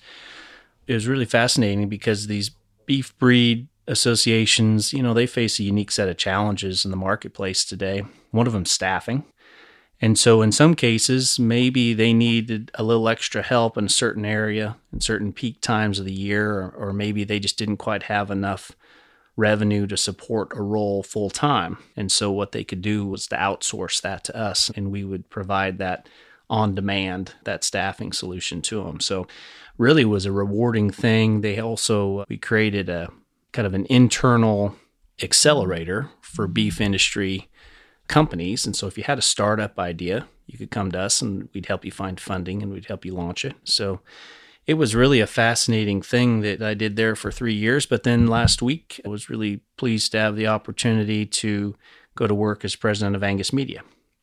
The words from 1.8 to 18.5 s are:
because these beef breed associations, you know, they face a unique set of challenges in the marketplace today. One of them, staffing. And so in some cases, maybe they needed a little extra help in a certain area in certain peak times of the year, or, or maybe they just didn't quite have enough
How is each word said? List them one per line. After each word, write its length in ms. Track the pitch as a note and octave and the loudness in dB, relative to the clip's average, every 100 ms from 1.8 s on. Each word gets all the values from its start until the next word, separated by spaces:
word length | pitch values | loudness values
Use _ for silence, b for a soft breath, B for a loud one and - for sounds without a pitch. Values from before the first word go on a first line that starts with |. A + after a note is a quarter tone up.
| G2+ | -2
because 380 | G#2 A#2 G#2 G#2+ | -2 -2 -2 -2
these 240 | G#2 G2+ - _ _ | -4 -4 -10 _ _
beef 320 | - C3+ B2+ - | -2 -2 -2 2
breed 500 | B2+ B2 A#2+ A#2 C3 _ - | 4 6 4 2 -4 _ -6
associations, 1080 | G#2+ B2 A2+ A#2 A2+ A2 - A2 G#2+ - | 0 2 2 4 4 4 4 4 4 0
you 100 | C#3 | 0
know, 120 | B2 | 2
they 120 | A#2 B2 | 2 2
face 320 | B2 A2 - | 0 -2 0
a 40 | |
unique 300 | G2 G#2 G2+ | 0 0 0
set 180 | - G2 | -2 -2
of 80 | F2+ | -2
challenges 640 | G2 F#2+ G#2 G2 G2 F2+ | 0 0 0 -2 -2 -4
in 60 | G2 | -4
the 60 | F#2 | -2
marketplace 680 | F#2+ G#2+ G2 - F#2+ F#2 | -2 -2 -4 -8 -4 -4
today. 400 | - G2 F#2+ G2 G2+ b b | -4 -4 -4 -4 -6 b b
One 140 | A2+ A#2+ | 0 0
of 60 | |
them, 140 | G#2+ E2+ | 0 -2
staffing. 580 | - F#2+ F2+ - C3 - _ b b b b b _ | -2 0 -2 -2 -4 -6 _ b b b b b _
And 160 | A2+ G#2+ | 2 4
so 260 | A#2+ A2+ | 6 6
in 100 | G#2+ | 6
some 220 | G2+ D#3 D#3+ | 6 6 6
cases, 640 | A#2+ A2+ - C3 B2+ - | 2 2 2 2 2 2
maybe 520 | A#2 A#2 B2 B2+ A#2 | 2 4 2 2 2
they 200 | A2 A2+ | 2 4
needed 580 | A2+ A#2 A#2 A2+ A2 A2+ | 4 4 2 0 -6 -6
a 100 | - | -4
little 240 | A2 A#2 A2+ | 0 2 2
extra 340 | A2+ - G#2+ | 0 -4 -6
help 340 | - B2 A#2 A2+ | 0 2 2 0
in 100 | G#2 | -2
a 40 | |
certain 340 | - A#2 G#2+ | 0 0 -2
area 520 | G#2 G#2+ G#2+ G#2+ G#2+ A2 _ | -2 -2 -2 -2 -4 -8 _
in 80 | A2+ | -6
certain 320 | - G#2+ G#2 | -4 -2 -4
peak 280 | - A#2 - | -6 -8 -4
times 380 | - G#2+ G#2+ G2 | -2 0 0 -2
of 60 | |
the 80 | F#2+ | -6
year, 400 | F#2+ G2+ G#2 G#2 | -6 -2 0 0
or, 160 | G2+ F#2 | -2 -6
or 220 | - G2+ | -8 -6
maybe 320 | G2+ G#2 G#2 | -4 -2 -2
they 160 | G2+ G#2 | -2 -2
just 180 | G2 - | -4 -4
didn't 200 | G#2+ G2+ | -4 -4
quite 260 | A2 G2+ | -4 -4
have 260 | - G#2 G2+ | -2 -2 -2
enough 400 | G2 G2 | -4 -4